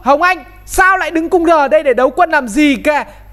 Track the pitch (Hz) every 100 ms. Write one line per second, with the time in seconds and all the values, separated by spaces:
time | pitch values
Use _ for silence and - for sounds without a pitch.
0 | 247 285 359 370 - - - - 381 381
1 | 311 330 330 370 330 320 269 302 262 247
2 | 262 - 339 311 247 214 294 254 302 294
3 | 226 - -